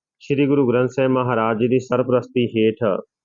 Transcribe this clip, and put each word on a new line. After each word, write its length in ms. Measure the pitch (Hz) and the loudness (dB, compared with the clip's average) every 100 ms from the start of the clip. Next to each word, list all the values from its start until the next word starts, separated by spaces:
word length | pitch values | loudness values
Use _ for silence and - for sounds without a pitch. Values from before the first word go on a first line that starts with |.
| _ _ | _ _
ਸ੍ਰੀ 260 | - 135 139 | -6 -2 2
ਗੁਰੂ 220 | 143 127 | 2 2
ਗ੍ਰੰਥ 220 | 120 127 | 2 0
ਸਾਹਿਬ 200 | 127 131 | 0 0
ਮਹਾਰਾਜ 460 | 131 123 117 113 113 | 0 0 0 0 0
ਜੀ 120 | 120 | 0
ਦੀ 100 | 127 | 0
ਸਰਪ੍ਰਸਤੀ 680 | - 123 127 123 123 131 117 | 0 -2 0 -2 -2 -4 -2
ਹੇਠ, 540 | 113 110 110 113 92 - _ | 0 0 0 -2 -2 -6 _